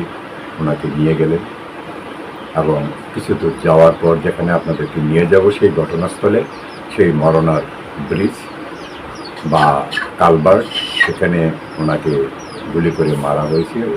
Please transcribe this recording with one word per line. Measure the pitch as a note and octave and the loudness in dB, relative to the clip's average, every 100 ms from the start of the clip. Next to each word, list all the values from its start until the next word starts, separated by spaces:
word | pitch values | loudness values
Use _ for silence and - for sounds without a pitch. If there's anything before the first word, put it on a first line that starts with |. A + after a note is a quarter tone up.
| E2+ - - - - - | 0 -8 -14 -14 -12 -4
ওনাকে | D#2 D2 D#2 C#2+ | -2 -2 -2 0
নিয়ে | D#2 D#2+ | 2 2
গেলেন, | D#2 E2+ - - - - - - - - - - - - | 2 0 -4 -12 -14 -14 -14 -14 -14 -14 -14 -14 -6 -2
এবং | D#2 D2+ D2 - - | 0 0 -2 -8 -10
কিছু | - - - | -8 -4 -2
দূর | E2+ D#2+ | -2 0
যাওয়ার | F2+ E2 E2 D#2+ | 4 8 8 6
পর | E2+ D#2+ | 2 2
যেখানে | E2+ - E2+ E2+ | 0 0 0 0
আপনাদেরকে | E2+ D2 D2 E2 | 0 -4 -4 -2
নিয়ে | D2+ D#2+ E2+ | 2 2 4
যাব | F#2+ G2 | 4 4
সেই | - G2+ - | 4 2 2
ঘটনাস্থলে, | - E2+ F#2 - G2+ A2 C#3 - - - - - | 0 -2 -4 -2 2 2 0 -8 -14 -14 -6 2
সেই | F2+ D2+ | 4 4
মরনার | D#2 D#2+ D#2+ D#2 - - - - C#2+ | 4 4 4 2 -2 -10 -12 -10 -4
ব্রিজ | E3 - - - - - - - - - - - - - | 0 0 -2 -12 -14 -14 -14 -14 -14 -14 -14 -14 -10 0
বা | D#2 D2 C#2+ - - - - | 2 4 2 -2 -6 -6 2
কালভার্ট, | E2+ E2 D2+ G#2 - - - - - | 4 6 6 4 4 -4 -4 0 0
সেখানে | - F2+ F2 D#2+ D#2+ - - | 0 0 2 0 -2 -8 -4
ওনাকে | D#2 D2+ D#2+ C#2+ C2+ - - - - | -2 0 0 0 -2 -6 -14 -12 -4
গুলি | E2 E2 D#2+ | 0 0 2
করে | D2+ D2 C#2+ | 0 0 0
মারা | C#2+ D2+ | 0 0
হয়েছে। | D#2+ E2 D#2 D#2 | 0 0 -2 -4